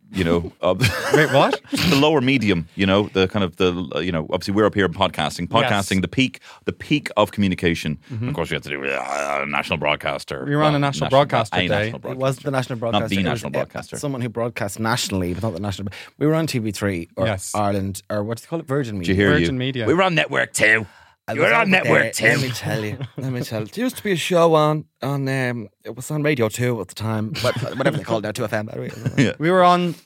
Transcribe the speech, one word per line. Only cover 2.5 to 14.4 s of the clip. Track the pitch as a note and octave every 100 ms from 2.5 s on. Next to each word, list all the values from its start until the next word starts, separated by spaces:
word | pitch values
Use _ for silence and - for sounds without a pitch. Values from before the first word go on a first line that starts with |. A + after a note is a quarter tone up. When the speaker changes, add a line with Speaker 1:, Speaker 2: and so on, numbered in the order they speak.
| F2 D#2+
Speaker 1:
you | - F#2+
know, | G2 G#2
the | F#2+ F#2
kind | G#2+
of | F#2+ -
the, | F#2 F2+ F2
uh, | C#2
you | F2
know, | E2 D#2
obviously | F2+ F#2
we're | G2 G#2
up |
here | G#2 F#2
in |
podcasting. | E2+ F#2+ D#2+ D2+ - F2
Speaker 2:
Yes. | A2+ B2
Speaker 1:
Podcasting, | G#2 F#2 F#2+
the | F2+
peak, | - B2+ - - -
the | -
peak | - - D3 - -
of | G#2
communication. | - G2+ F2+ F2+ E2 D#2+ C#2+ -
Speaker 2:
Mm-hmm. | A2+ B2
Speaker 1:
Of |
course, | D2 E2
we | D#2
had |
to | C2
do, | C#2+
uh, | C2+ C2+ C2 C#2+ C#2+ C#2+
a | C#2+
national | C#2+ C#2+ E2+
broadcaster. | D2 D2 D#2 C#2 - C#2
Speaker 2:
We | C3+ C#3+
were |
on | D3+
Speaker 1:
Well, | D3
Speaker 2:
a |
national | C#3+ C3+ C#3+
Speaker 1:
national |
Speaker 2:
broadcaster | C3+ C#3+ B2+ A2 F2+
Speaker 1:
a | F2+
Speaker 2:
day. | G2+ G#2+
Speaker 1:
national | C3 -
Speaker 3:
It | C3
wasn't | C3+ C3+
the | C#3+
Speaker 1:
broadcaster. |
Speaker 3:
national | C3+ B2 A#2+ A#2
Speaker 1:
Not |
the | G#2+
Speaker 3:
broadcaster. | A2
It | G2
was, |
Speaker 1:
national | F2+ D2 C2+
Speaker 3:
uh, |
Speaker 1:
broadcaster. | - - - - -
Speaker 3:
someone | D3 C3+
who | A#2+
broadcast | A2